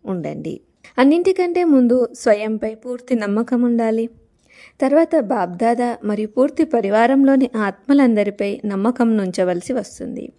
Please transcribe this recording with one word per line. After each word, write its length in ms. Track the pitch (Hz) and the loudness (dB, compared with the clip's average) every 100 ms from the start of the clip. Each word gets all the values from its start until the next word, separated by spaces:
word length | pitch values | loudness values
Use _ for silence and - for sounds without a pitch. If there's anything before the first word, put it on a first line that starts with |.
| 214 | -8
ఉండండి. 560 | 185 151 151 156 - _ _ - - | -8 -6 -8 -10 -12 _ _ -12 2
అన్నింటికంటే 640 | 262 330 359 381 359 349 | 4 4 2 0 0 0
ముందు 440 | 359 269 247 247 240 | 2 4 4 2 0
స్వయంపై 640 | - 254 208 220 220 220 220 | -2 0 0 0 -4 -6 -8
పూర్తి 400 | 240 247 247 240 | -12 -12 -4 -2
నమ్మకం 460 | 208 208 240 247 | 0 -2 0 0
ఉండాలి. 480 | 240 233 226 220 233 - _ _ _ _ - _ | 0 0 0 -2 -4 -8 _ _ _ _ -20 _
తర్వాత 380 | 269 285 330 330 | 2 2 2 0
బాప్దాదా 800 | 214 226 180 175 233 233 240 233 | 0 -2 -2 -2 0 0 -2 -4
మరియు 240 | 208 208 214 | -6 -4 -4
పూర్తి 360 | 233 277 294 | 0 0 0
పరివారంలోని 880 | 311 233 196 208 233 269 269 269 254 220 | 0 0 0 2 4 4 4 4 2 -2
ఆత్మలందరిపై 1040 | 202 190 - 277 262 214 202 208 202 202 208 | -4 -6 0 4 4 2 0 -2 -6 -4 -6
నమ్మకం 520 | 196 208 247 233 220 | -2 -2 0 0 0
ఉంచవలసి 560 | 190 175 180 175 - | -2 -2 -2 -2 -4
వస్తుంది. 600 | 254 202 - - - - | -6 -6 -14 -14 -12 -14